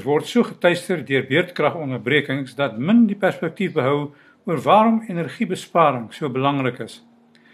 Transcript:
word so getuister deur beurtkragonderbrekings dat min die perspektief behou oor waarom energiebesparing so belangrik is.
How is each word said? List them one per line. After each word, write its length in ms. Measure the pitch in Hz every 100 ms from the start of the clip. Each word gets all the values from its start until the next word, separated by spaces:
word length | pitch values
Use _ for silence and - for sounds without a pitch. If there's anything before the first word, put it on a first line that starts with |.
| 107
word 240 | 151 151
so 160 | 240 -
getuister 540 | - 175 170 - 175
deur 220 | 127 135 127
beurtkragonderbrekings 1300 | 143 175 - 151 156 143 123 107 147 143 139 131 -
dat 220 | 139 107
min 220 | 147 233 220
die 80 | 202
perspektief 540 | 180 - 165 - 185 147
behou 380 | 131 147 147 - _ _ -
oor 180 | 165
waarom 380 | 147 196 226 226 220
energiebesparing 960 | 170 160 - 196 185 - 175 156 127 110 -
so 160 | 151
belangrik 480 | 127 139 143 127 123 110
is. 160 | - _ _ _ _ _